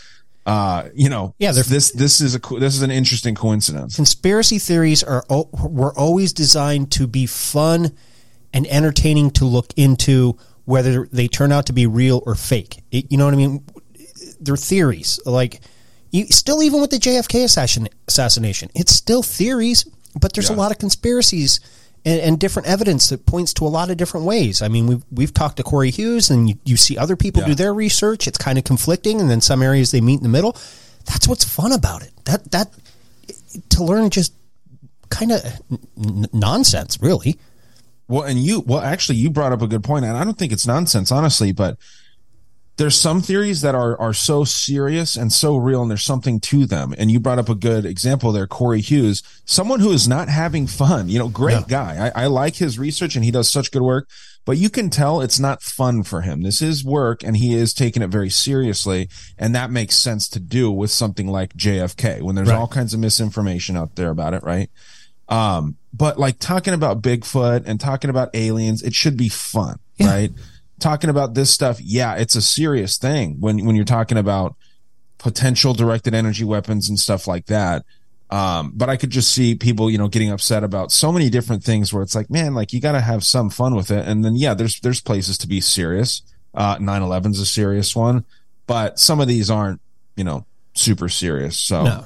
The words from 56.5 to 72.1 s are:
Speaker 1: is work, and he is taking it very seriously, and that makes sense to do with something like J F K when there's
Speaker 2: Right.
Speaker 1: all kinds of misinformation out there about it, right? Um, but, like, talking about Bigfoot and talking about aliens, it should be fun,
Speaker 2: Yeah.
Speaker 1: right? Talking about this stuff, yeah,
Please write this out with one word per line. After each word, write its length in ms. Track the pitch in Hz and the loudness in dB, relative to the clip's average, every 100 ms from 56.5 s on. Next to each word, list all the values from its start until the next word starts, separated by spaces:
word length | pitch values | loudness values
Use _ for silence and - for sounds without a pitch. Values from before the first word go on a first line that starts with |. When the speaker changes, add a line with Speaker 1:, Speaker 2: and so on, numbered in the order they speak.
| 101 | -2
Speaker 1:
is 220 | 156 151 135 | -2 -2 -2
work, 360 | 147 123 113 | 0 0 -2
and 140 | - 104 | -2 0
he 160 | 123 | 2
is 200 | 117 117 | 2 0
taking 280 | - 120 120 | 0 0 0
it 60 | 95 | -2
very 220 | 104 95 | -2 -2
seriously, 800 | - - 135 123 95 101 92 92 - - - | -2 0 0 0 -2 -2 -2 -4 -10 -20 -4
and 160 | 110 | -2
that 160 | 123 123 | -2 -2
makes 240 | 123 107 - | -4 0 0
sense 320 | 123 107 - | 0 -4 -6
to 100 | 104 | -8
do 320 | 87 123 120 | -4 0 0
with 180 | 98 104 | 0 -2
something 380 | - 113 95 95 | -2 -4 -4 -4
like 280 | 95 92 85 | -4 -6 -4
J 220 | 101 98 | -2 0
F 160 | 90 - | -4 -4
K 240 | 113 - | -4 -4
when 120 | 87 95 | -4 0
there's 120 | 98 | 2
Speaker 2:
Right. 80 | 110 | 2
Speaker 1:
all 100 | 117 | 0
kinds 260 | 135 117 | -4 -4
of 80 | 110 | -2
misinformation 720 | 110 - 107 107 101 87 - 87 | 0 0 -2 -2 -4 -4 -4 -6
out 200 | 80 - | -6 -6
there 120 | 87 | -4
about 240 | 80 80 | -4 -4
it, 80 | 92 | -6
right? 280 | - 90 - - - - - - - | -4 -4 -4 -10 -20 -20 -20 -20 -4
Um, 480 | 113 107 87 76 - - | -2 0 -2 -4 -8 -16
but, 240 | 120 151 - | -2 -2 0
like, 220 | 135 - | -2 -2
talking 340 | - 185 185 | -4 -2 -2
about 280 | 175 151 101 | 0 0 0
Bigfoot 600 | 123 120 - 135 120 120 - | 0 -2 -2 0 0 0 -2
and 140 | 107 | -6
talking 300 | 139 135 139 | -4 -4 -2
about 200 | 127 107 | -2 -2
aliens, 480 | 113 110 113 110 110 | -2 -2 -2 -2 -2
it 140 | 123 - | -4 -2
should 220 | 160 127 | 0 0
be 100 | 120 | -2
fun, 480 | - - 113 85 - - - | -4 -6 -4 -4 -8 -18 0
Speaker 2:
Yeah. 120 | 101 | 2
Speaker 1:
right? 200 | 98 104 - - - - - | 2 -2 -6 -18 -20 -20 -6
Talking 300 | 160 151 160 | -2 0 0
about 220 | 143 135 117 | 0 0 0
this 160 | 135 | 2
stuff, 280 | - 135 110 | 2 0 -2
yeah, 340 | 95 117 123 | -2 -2 0